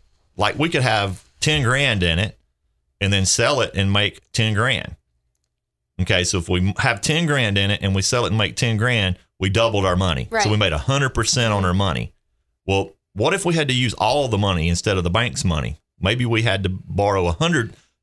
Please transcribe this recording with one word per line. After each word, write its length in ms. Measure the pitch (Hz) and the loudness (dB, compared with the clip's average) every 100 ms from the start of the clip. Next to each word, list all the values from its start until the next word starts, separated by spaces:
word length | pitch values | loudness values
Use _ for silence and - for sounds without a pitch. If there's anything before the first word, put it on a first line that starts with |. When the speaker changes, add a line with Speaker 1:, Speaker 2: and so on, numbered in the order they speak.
| _ _ _ - | _ _ _ -4
Speaker 1:
like, 200 | 104 - | -2 0
we 100 | 165 | 0
could 140 | 165 | 0
have 440 | 127 110 98 90 - - | 2 2 0 -6 -14 -4
ten 240 | 156 151 | 0 2
grand 400 | 120 131 139 107 | 2 2 2 2
in 160 | 87 82 | 0 0
it 180 | 110 - _ _ _ _ _ - | -2 -6 _ _ _ _ _ -4
and 120 | 98 | 0
then 140 | 98 95 | 2 2
sell 360 | - 120 139 | 2 2 2
it 100 | - | 0
and 180 | - 98 | 0 0
make 400 | 101 101 - - | 2 0 -2 -8
ten 220 | - 110 | -2 0
grand. 420 | 104 123 113 - - _ _ _ _ _ _ _ _ _ - | 0 0 -2 -6 -14 _ _ _ _ _ _ _ _ _ -6
Okay, 240 | 90 92 | 0 0
so 140 | 87 95 | 0 -2
if 100 | 85 | 0
we 240 | 90 95 - | 0 0 0
have 240 | 131 110 | -2 0
ten 240 | - 156 165 | -2 0 0
grand 320 | 143 110 101 | 0 0 0
in 120 | 98 | 0
it 120 | 104 | 0
and 100 | 98 | 0
we 80 | 98 | 0
sell 240 | - 123 98 | 0 0 0
it 40 | |
and 80 | 110 | 0
make 180 | 98 - | -2 -2
ten 220 | 120 107 | -2 0
grand, 400 | 123 117 95 87 _ - | 0 0 0 -4 _ -6
we 100 | 95 | 0
doubled 360 | 107 113 104 95 | 2 2 2 2
our 100 | 90 | 2
money. 320 | 92 69 60 | 0 0 -4
Speaker 2:
Right. 120 | 226 | -2
Speaker 1:
So 60 | 104 | 0
we 80 | 107 | 0
made 160 | 95 | 0
a 40 | 73 | -2
hundred 320 | 95 135 135 | -2 0 0
percent 440 | 120 110 127 113 | -2 -2 0 0
on 120 | 104 92 | 0 0
our 80 | |
money. 400 | 92 98 62 58 - _ _ _ _ 95 | 0 0 -2 -6 -12 _ _ _ _ -2
Well, 280 | 98 98 - _ | -2 -2 -8 _
what 200 | - 131 | -4 -2
if 120 | 190 180 | 0 0
we 80 | |
had 140 | 165 139 | 0 0
to 60 | |
use 200 | 127 123 - | 0 0 0
all 320 | 107 143 131 | 0 2 0
the 100 | 101 | 0
money 320 | 101 87 82 | 0 0 0
instead 280 | 87 110 95 | 0 0 0
of 60 | |
the 60 | 85 | 0
bank's 340 | 107 123 - | 0 -2 -2
money? 340 | 92 78 58 - _ - | -2 -2 -4 -8 _ -4
Maybe 260 | 95 123 120 | -2 0 0
we 180 | 113 | 0
had 200 | 113 98 | 0 0
to 60 | 95 | -2
borrow 580 | 92 - 92 101 98 87 | -6 -6 0 2 2 0
a 60 | |
hundred, 400 | 82 165 165 113 - _ _ | 0 0 0 -2 -8 _ _